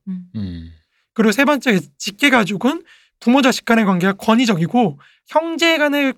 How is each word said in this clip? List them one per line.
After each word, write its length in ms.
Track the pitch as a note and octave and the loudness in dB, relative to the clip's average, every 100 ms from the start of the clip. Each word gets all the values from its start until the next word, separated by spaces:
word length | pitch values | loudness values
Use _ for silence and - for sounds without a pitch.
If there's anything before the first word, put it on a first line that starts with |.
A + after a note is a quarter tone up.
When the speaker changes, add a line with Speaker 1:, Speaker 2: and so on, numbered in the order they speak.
| - | -12
Speaker 1:
음. 180 | F#3 - A2+ | -12 -12 -10
Speaker 2:
음. 360 | G2 E2+ E2 E2 _ _ _ - | -10 -10 -14 -20 _ _ _ -2
Speaker 3:
그리고 160 | A3+ | 0
세 120 | G#3 | 2
번째 360 | C#4 D4 B3+ G3 C#3+ - | 0 0 0 0 -2 -12
직계 320 | - G3 C#4+ | -14 -2 2
가족은 540 | B3 G3+ G3+ A#3+ E4 - _ _ _ | 2 2 -2 -2 -4 -8 _ _ _
부모 220 | - C4 | 0 2
자식 240 | C4+ A3 - | 2 0 0
간의 200 | A3+ G#3+ | 2 2
관계가 280 | F#3 F#3 | 0 0
권위적이고 840 | G3 - A3+ B3 F#3 E3+ A#3+ A3 C#3 _ _ - | -2 0 2 2 0 0 0 0 -2 _ _ -4
형제 540 | D4+ E4 E4 E4 E4 | -4 -2 -2 0 2
간의 340 | D4 C#4+ C#4 | 0 0 -2